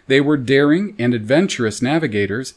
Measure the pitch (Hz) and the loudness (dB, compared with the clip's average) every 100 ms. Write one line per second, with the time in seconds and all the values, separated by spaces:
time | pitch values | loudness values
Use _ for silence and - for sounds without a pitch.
0 | - 135 143 147 120 135 147 170 202 - | 0 2 2 0 2 2 4 2 0 -2
1 | 120 120 104 143 190 - 113 101 123 160 | -2 -2 0 0 0 -2 -4 -2 -2 -2
2 | 156 104 98 107 131 | -2 -2 -4 -4 -10